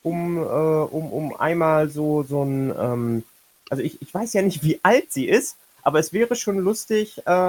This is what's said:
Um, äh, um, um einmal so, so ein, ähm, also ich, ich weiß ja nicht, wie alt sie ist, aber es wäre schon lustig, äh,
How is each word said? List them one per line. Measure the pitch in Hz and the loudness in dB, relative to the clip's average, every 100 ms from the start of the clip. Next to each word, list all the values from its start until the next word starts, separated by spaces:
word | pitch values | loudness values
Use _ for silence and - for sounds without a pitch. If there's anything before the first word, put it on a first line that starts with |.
Um, | 160 170 175 170 | -6 -4 -2 -2
äh, | |
um, | 135 127 160 156 147 147 160 | -2 0 2 0 0 -4 -6
um | 131 147 - | -6 -6 -2
einmal | 151 170 160 156 156 | -2 2 4 4 2
so, | 147 151 151 | 0 0 0
so | 135 143 | 0 -2
ein, | 139 135 135 - | 0 0 -2 -2
ähm, | 117 120 117 117 113 _ _ _ - | -2 0 0 -2 -4 _ _ _ -8
also | 135 | -4
ich, | 127 - | -4 -8
ich | 143 | -10
weiß | 190 226 | -6 -2
ja | 202 | 0
nicht, | 196 160 | 0 0
wie | 151 - | -2 2
alt | 185 254 370 | 4 4 2
sie | - 127 | -4 2
ist, | 208 - - _ _ | 2 0 -8 _ _
aber | 143 151 | 0 0
es | 151 | 0
wäre | 196 233 233 | 0 0 0
schon | - 196 | -2 0
lustig, | 185 220 - 214 214 - - | 0 -2 -2 -2 -2 -4 0
äh, | 180 | 2